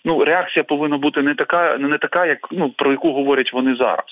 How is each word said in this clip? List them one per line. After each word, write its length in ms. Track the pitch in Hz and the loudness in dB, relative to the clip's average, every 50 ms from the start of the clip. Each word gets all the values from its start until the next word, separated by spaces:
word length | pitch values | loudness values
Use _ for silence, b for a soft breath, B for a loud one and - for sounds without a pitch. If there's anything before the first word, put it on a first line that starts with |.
| - | -4
ну, 200 | 160 165 151 143 | -2 0 2 2
реакція 380 | 147 160 185 180 - - 165 147 | 2 2 0 0 0 -2 -2 0
повинна 360 | - 151 143 151 151 147 143 | 0 -2 -2 0 -2 -2 0
бути 240 | 139 151 143 156 139 | -2 -2 0 0 0
не 120 | 143 147 | 0 0
така, 440 | - 147 - - 175 170 160 135 135 | 0 -2 0 0 2 2 2 0 0
не 200 | 139 143 147 147 | -2 -2 -2 -2
така, 280 | - 151 - 180 180 | -2 -2 0 0 0
як, 120 | 165 143 - - - | 0 0 -4 -6 -8
ну, 200 | - 180 170 135 - | -4 -4 -2 -2 -2
про 140 | - - 139 | 0 0 0
яку 220 | 139 135 - 165 135 | 0 2 2 0 0
говорять 400 | 139 139 139 139 135 127 - - | 2 2 2 2 2 2 0 -2
вони 240 | 127 127 131 127 | 0 0 0 2
зараз. 280 | 120 127 110 85 - - - | 2 2 0 0 0 -4 -6